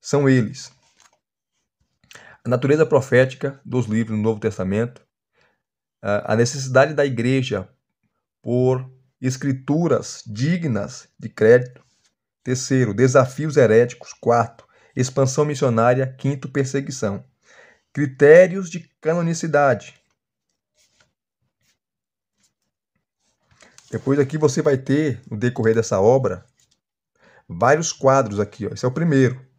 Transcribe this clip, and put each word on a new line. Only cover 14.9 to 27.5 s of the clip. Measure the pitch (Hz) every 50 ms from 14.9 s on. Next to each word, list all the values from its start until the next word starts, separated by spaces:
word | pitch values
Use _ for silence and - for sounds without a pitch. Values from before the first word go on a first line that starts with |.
| _
expansão | 135 127 127 - 139 135 131 - - 151
missionária. | 147 147 135 147 131 117 113 113 120 127 131 131 127 131 -
Quinto, | - 135 143 135 - -
perseguição. | - 143 135 131 - 143 139 143 131 - - 104 98 98 - _ _ _ _ _ _ _ - _ _ _ _ _ _
Critérios | 139 147 135 131 131 143 143 156 170 185 180 175 196 196 170
de | - 175 - _ _ _
canonicidade. | _ 156 165 175 170 165 165 165 - 160 147 147 143 139 127 101 - - _ _ _ _ _ _ _ _ _ _ _ _ _ _ _ _ _ _ _ _ _ _ _ _ _ _ _ _ _ _ _ _ _ _ _ _ _ _ _ _ _ _ _ _ _ _ _ _ _ _ _ _ _ _ _ _ _ _ _ _ _ _ _ _ _ _ _ _ _ _ _ _ _ _ - _ _ - _ _
Depois | - 110 - 135 139 143
aqui | 143 135 156 156
você | 151 147 131 -
vai | 147 151 139 127
ter, | 131 - 135 147 156 151 123 - - -
no | - 104
decorrer | 107 120 123 - 113 113 110
dessa | 113 110 - 113 98
obra, | 95 110 127 135 123 101 92 87 _ _ _ _ _ _ _ _ _ _ _ _ _ _ _ _ _ _ _ _ _
vários | _